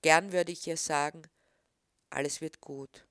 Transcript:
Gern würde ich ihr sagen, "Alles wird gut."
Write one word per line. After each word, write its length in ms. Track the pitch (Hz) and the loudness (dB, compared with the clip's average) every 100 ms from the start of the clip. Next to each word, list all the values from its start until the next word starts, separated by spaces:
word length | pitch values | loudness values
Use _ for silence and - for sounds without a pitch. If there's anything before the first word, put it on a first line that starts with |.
Gern 300 | 160 160 196 | 8 6 6
würde 200 | 180 170 | -2 -2
ich 140 | 175 - | -4 -6
ihr 100 | 160 | -6
sagen, 460 | - 151 147 165 156 _ _ _ _ _ _ _ _ | -2 0 0 -6 -20 _ _ _ _ _ _ _ _
"Alles 300 | 139 143 - | -6 -4 -6
wird 200 | 160 - | -10 -12
gut." 460 | - 139 139 - _ | -16 -14 -16 -20 _